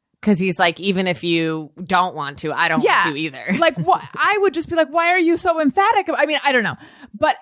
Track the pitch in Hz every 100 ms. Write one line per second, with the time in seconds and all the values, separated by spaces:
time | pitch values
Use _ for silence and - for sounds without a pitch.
0 | _ - 208 180 190 170 175 156 190 185
1 | 185 170 175 170 160 160 147 - 175 185
2 | 185 156 143 143 156 135 165 160 403 269
3 | 180 143 160 131 139 220 330 254 165 339
4 | - - 330 415 392 294 - 330 311 330
5 | 339 370 339 339 370 320 302 370 403 427
6 | 349 254 294 294 285 254 196 127 - -
7 | - 208 302 -